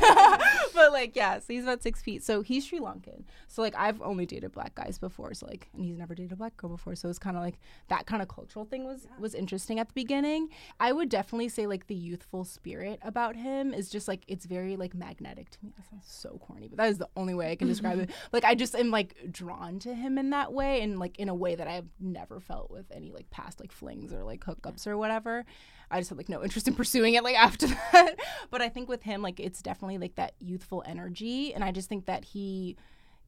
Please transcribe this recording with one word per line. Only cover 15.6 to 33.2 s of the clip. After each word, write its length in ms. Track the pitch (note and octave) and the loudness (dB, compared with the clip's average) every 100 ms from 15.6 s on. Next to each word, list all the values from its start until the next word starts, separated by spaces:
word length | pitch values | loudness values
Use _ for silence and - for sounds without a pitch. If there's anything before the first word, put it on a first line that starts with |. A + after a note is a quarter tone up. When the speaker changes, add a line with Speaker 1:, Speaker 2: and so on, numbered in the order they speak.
Speaker 1:
me. 100 | G#3 G3+ | -20 -18
That 100 | - | -20
sounds 180 | G3+ - | -20 -20
so 300 | - - - | -16 -16 -16
corny, 300 | - - - | -18 -18 -8
but 80 | G3 | 2
that 120 | A3 | 2
is 100 | G3 | 2
the 100 | - F#3+ | -4 -6
only 160 | F#3 | -4
way 180 | F3+ D#3+ | -4 -4
I 40 | E3+ | 0
can 120 | A#3+ | 0
describe 320 | G#3+ G#3+ F#3 | 0 0 0
it. 100 | F3+ - | -2 -6
Speaker 2:
<laughs> 100 | - | -4
Speaker 1:
Like, 120 | A#3 A3+ | 2 4
I 100 | A#3+ | 4
just 200 | B3 A#3+ | 2 2
am, 160 | A#3+ | 2
like, 400 | A3 F#3 - F3+ | 2 0 -8 -14
drawn 480 | - F3 E3+ F3 F#3+ | -12 -12 -10 -10 -10
to 140 | A#3+ | -8
him 240 | A#3+ C4 C4+ | -6 -2 -2
in 120 | C4+ | 0
that 240 | C#4+ - | 0 -2
way, 280 | C4+ C#4 C4 | -2 0 0
and, 180 | G#3+ F#3+ | 0 -4
like, 180 | F3+ - | -6 -6
in 80 | G3 | -4
a 60 | F3+ | -2
way 200 | F3+ E3+ | -2 -2
that 120 | D#3 | -4
I've 220 | F3 E3+ - | -8 -10 -10
never 400 | F#3 E3+ E3 F#3 | -8 -8 -10 -14
felt 320 | - - - | -12 -10 -10
with 140 | - F#3+ | -12 -16
any, 200 | - - | -16 -16
like, 180 | - - | -18 -16
past, 300 | - - - | -16 -14 -16
like, 120 | F#3 | -18
flings 420 | - B1+ - - | -16 -14 -12 -10
or, 100 | - | -8
like, 220 | - - - | -8 -8 -10
hookups 420 | - - - G#3 | -10 -12 -10 -6
or 100 | G#3 | -4
whatever. 480 | A3 A3 A3+ A#3 A#3 - - - - | -2 -4 -4 -6 -8 -18 -20 -20 -6
I 100 | F#3 | -4
just 100 | F3 | -4
have, 80 | C#3 | -8
like, 120 | F3+ | -8
no 140 | E3 | -6
interest 240 | G3 A3 C4 | -4 -2 0
in 80 | - | 0
pursuing 380 | - B3+ A3+ A#3 | 2 4 6 6
it, 80 | |
like, 120 | B3 A#3+ | 4 8
<laughs> 40 | |
after 280 | A#3+ - C#4 | 8 6 0
that. 480 | - - F4+ F4 A4 D5+ - - | 0 10 10 10 6 -8 -10 -6
But 100 | B3 | -2
I 80 | A#3 | -2
think 200 | B3 B3 | -4 -6
with 140 | A#3+ | -6
him, 180 | A3 G3+ | -4 -4
like, 180 | G3 F3+ | -4 -6
it's 220 | F3+ - | -8 -8
definitely, 360 | F#3+ F3+ F#3+ F#3+ | -10 -10 -8 -8
like, 180 | F3+ - | -8 -6
that 200 | F3+ - | -6 -8
youthful 440 | F3+ F#3 - F#3 - | -10 -10 -6 -8 -8
energy. 680 | E3+ F3+ F3 A3+ B3+ C#4+ | -10 -10 -8 -6 -4 -4
And 100 | - | -4
I 80 | F#3+ | -4
just 180 | F#3 F#3 | -4 -6
think 160 | G#3 F#3+ | -6 -4
that 200 | F#3+ - | -6 -6
he 520 | G3+ G3 F#3+ F3+ - - - - - | -8 -6 -6 -8 -10 -18 -20 -20 -20